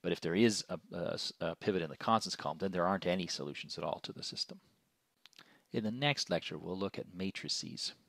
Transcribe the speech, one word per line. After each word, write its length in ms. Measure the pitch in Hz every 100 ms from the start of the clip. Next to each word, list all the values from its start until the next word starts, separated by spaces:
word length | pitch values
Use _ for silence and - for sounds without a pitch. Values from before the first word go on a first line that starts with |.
But 120 | 87
if 80 | 85
there 120 | 82
is 300 | 90 117 98 -
a, 80 | 87 - 92
a 160 | 85
s-, 200 | - - -
a 140 | 85 85
pivot 260 | - 92
in 80 | 82
the 60 | 69
constants 380 | - 113 92 -
column, 200 | - 78
then 140 | 95
there 140 | 90 87
aren't 200 | 98 87
any 200 | 92 87
solutions 500 | - 69 71 73 -
at 80 |
all 160 | 80 -
to 100 | -
the 80 | -
system. 380 | - - - - _ _ _ _ _ _ - - - - _
In 120 | 120
the 60 | 107
next 400 | 120 147 139 -
lecture, 260 | - - 80
we'll 220 | 87 92
look 200 | 98 -
at 160 | -
matrices. 800 | 90 95 - - - - - - -